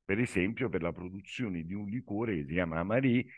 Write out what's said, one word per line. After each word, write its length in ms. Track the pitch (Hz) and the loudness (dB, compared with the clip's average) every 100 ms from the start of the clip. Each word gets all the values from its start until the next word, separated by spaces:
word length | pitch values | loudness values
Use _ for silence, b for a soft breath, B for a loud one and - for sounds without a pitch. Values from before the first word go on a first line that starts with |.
per 160 | - 101 | -2 0
esempio 480 | 123 95 92 117 120 | 2 2 2 0 -2
per 140 | 90 | 0
la 100 | 85 | -2
produzione 720 | 82 90 98 98 - 117 85 | -2 -8 -10 -12 -6 -4 -4
di 100 | 82 | -4
un 140 | 101 101 | -6 -4
liquore 480 | 123 - 101 117 87 | -6 -4 -2 0 0
che 100 | 69 | 0
si 60 | |
chiama 260 | 85 87 80 | 0 2 0
Amaré, 460 | 92 117 135 120 131 | 2 4 4 4 2